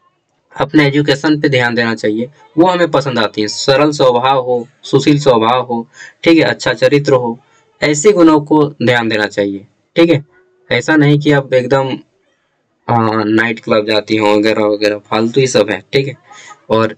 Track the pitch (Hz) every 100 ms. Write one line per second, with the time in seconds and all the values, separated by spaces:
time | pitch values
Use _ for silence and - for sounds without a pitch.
0 | _ _ _ _ _ - 135 156 143 143
1 | 147 135 160 151 147 131 120 117 117 110
2 | 113 107 120 _ - 156 180 180 170 139
3 | 135 120 104 - 107 - - 135 151 143
4 | 131 120 131 135 127 123 113 _ - 135
5 | 147 143 143 120 113 127 123 120 113 -
6 | - _ - 165 131 120 - 120 127 143
7 | 147 131 120 117 _ _ _ _ 143 151
8 | 214 175 165 156 147 156 147 147 120 123
9 | 113 110 104 - 101 98 101 _ _ -
10 | 170 147 - _ _ _ _ 120 120 156
11 | 147 147 147 143 123 127 123 135 135 127
12 | - _ _ _ _ _ _ _ - 120
13 | 110 110 107 110 113 113 - 110 104 107
14 | 101 107 104 107 107 107 104 104 104 104
15 | - 110 113 127 131 123 104 98 - 139
16 | 139 - _ - - - _ 110 110